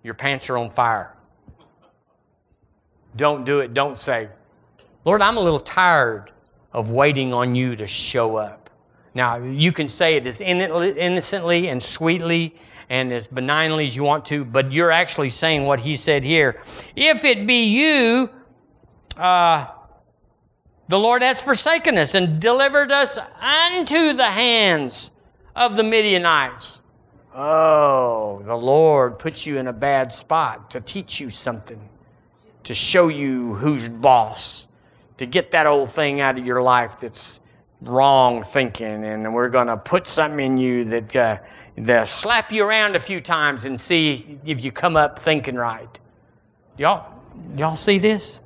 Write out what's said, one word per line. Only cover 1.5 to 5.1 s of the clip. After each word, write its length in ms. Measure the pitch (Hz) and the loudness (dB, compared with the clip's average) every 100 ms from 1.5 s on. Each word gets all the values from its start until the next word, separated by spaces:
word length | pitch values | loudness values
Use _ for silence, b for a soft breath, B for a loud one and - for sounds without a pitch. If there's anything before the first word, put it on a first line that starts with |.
| _ _ _ _ _ _ _ _ _ _ _ _ _ _ _ _ 113 | _ _ _ _ _ _ _ _ _ _ _ _ _ _ _ _ -2
Don't 260 | 147 147 | 0 0
do 160 | 127 143 | 0 0
it. 140 | 127 | 0
Don't 240 | 117 143 123 | -2 -2 -4
say, 320 | - 120 104 - _ _ _ _ _ _ | -4 -4 -6 -16 _ _ _ _ _ _
"Lord, 180 | 160 | 0